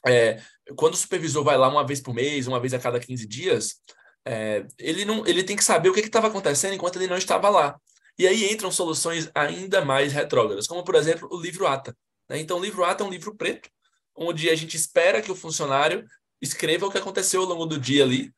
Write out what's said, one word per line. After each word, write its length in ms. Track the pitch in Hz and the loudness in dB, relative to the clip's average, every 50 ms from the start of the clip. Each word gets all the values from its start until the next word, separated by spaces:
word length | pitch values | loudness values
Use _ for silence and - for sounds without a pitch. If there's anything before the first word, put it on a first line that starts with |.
| - | 4
é, 360 | 127 120 120 113 113 - - - - _ _ _ - - | 6 6 6 6 4 2 -2 -10 -20 _ _ _ -18 -2
quando 180 | - - 165 - | 2 2 2 2
o 40 | |
supervisor 460 | - - - 190 175 160 156 135 151 139 | 0 -4 -2 -4 -2 -2 -2 -2 2 2
vai 140 | 147 139 | 4 6
lá 100 | 131 131 | 6 4
uma 180 | 131 143 147 135 | 4 4 2 0
vez 140 | 127 143 135 | 0 -4 -6
por 140 | - 131 120 | -6 -6 -4
mês, 340 | 117 135 147 147 139 123 | -2 -2 -2 -2 -4 -4
uma 120 | 127 131 123 | -2 -4 -2
vez 140 | 120 131 127 | -2 -2 -4
a 60 | 123 | -2
cada 200 | 127 123 120 123 | -2 -2 -2 -4
quinze 280 | 123 - 127 123 110 | -6 -6 -10 -10 -10
dias, 480 | 104 104 127 170 185 151 107 104 - - _ _ - - _ _ _ _ _ _ | -10 -10 -6 0 0 0 0 0 -6 -10 _ _ -20 -20 _ _ _ _ _ _
é, 400 | - 120 110 110 107 107 104 95 - - | -8 -6 -4 -2 -2 -2 -4 -4 -6 -18
ele 260 | _ 110 131 160 185 202 | _ -6 -4 -4 -2 -2
não, 220 | 202 - 110 - | -2 -2 -2 0
ele 180 | 170 170 175 185 | 0 0 0 0
tem 120 | 185 202 | -2 -2
que 80 | 202 - | 0 2
saber 260 | - 202 156 160 185 | 4 4 4 4 4
o 40 | 190 | 2
que 80 | 214 | 2
que 80 | 214 214 | -2 0
tava 180 | - 226 220 | 0 2 2
acontecendo 460 | 214 214 196 190 160 143 139 - 190 196 | 2 -2 0 -2 0 0 0 -2 -2 -4
enquanto 240 | 190 170 180 180 | -4 -4 -6 -4
ele 100 | 180 185 | -4 -4
não 100 | 180 180 | -2 -2
estava 320 | 185 185 - 196 190 190 202 | -4 0 0 0 4 4 4
lá. 260 | 202 175 151 143 - _ _ _ _ _ _ _ _ - | 6 6 4 2 -2 _ _ _ _ _ _ _ _ 2
E 80 | 175 | 4
aí 240 | 185 190 220 214 202 | 4 4 4 2 0
entram 200 | 214 214 190 185 | 0 -2 -4 -4
soluções 600 | 180 - 185 165 156 - - 170 165 165 160 160 _ | -2 -2 -2 -2 -2 -2 -2 -2 -2 -4 -6 -2 _
ainda 500 | 151 147 151 170 175 190 190 196 190 165 | 0 0 0 -2 -6 -4 0 0 0 2
mais 300 | 135 131 139 143 143 139 | 2 2 2 2 2 0
retrógradas, 540 | 147 - - - 127 113 104 101 98 110 | -4 -2 2 2 2 2 2 0 -4 -6
como, 160 | - 170 175 175 | -6 -6 -8 -4
por 120 | 185 170 | 4 4
exemplo, 320 | 156 143 160 165 165 - - | 4 4 4 0 -2 -4 -10
o 100 | 175 175 | -10 -8
livro 240 | 165 180 160 190 196 | -8 -10 -4 -2 0
ATA, 300 | 156 135 135 - 120 - _ _ _ _ _ _ _ | 0 0 -2 -4 -14 -18 _ _ _ _ _ _ _
né? 100 | 135 147 | -8 -8
Então, 200 | 160 156 180 175 | -4 -4 -4 -4
o 40 | 185 | -4
livro 200 | 208 208 185 175 | -4 -2 0 0
ATA 200 | 175 196 190 208 | 0 0 -2 -4
é 40 | |
um 40 | 196 | -6
livro 240 | 180 175 160 208 208 | -6 -10 -12 -14 -10
preto, 340 | - 170 180 - - - - _ _ _ _ _ _ _ _ _ | -6 -6 -6 -6 -6 -14 -20 _ _ _ _ _ _ _ _ _
onde 340 | - 160 170 170 156 160 165 | -8 -6 -6 -4 -2 0 0
a 60 | 160 | 0
gente 220 | 156 160 160 - | 0 -2 -8 -4
espera 440 | 160 - - - 175 165 185 208 214 | -4 -6 0 2 4 4 4 2 2
que 100 | 208 - | -2 -4
o 40 | 185 | -10
funcionário 680 | 185 - 165 156 - 160 131 135 139 143 160 175 220 220 _ - _ _ _ _ _ | -10 -8 -8 -6 -4 -2 0 2 2 2 2 0 -2 -8 _ -20 _ _ _ _ _
escreva 440 | 131 135 - - - 151 160 175 196 | -8 -8 -6 -4 0 0 0 0 -2
o 60 | 196 | -2
que 60 | - | -4
aconteceu 440 | 190 185 190 190 196 185 - - 185 | -4 -6 -2 -4 -2 -2 0 0 0
ao 60 | 190 | 0
longo 180 | 185 175 165 165 | 0 -2 -4 -4
do 140 | 160 156 143 | -4 -4 -4
dia 240 | 123 123 139 143 135 | -2 2 4 4 6
ali 280 | 127 127 131 - - _ | 4 4 0 -2 -8 _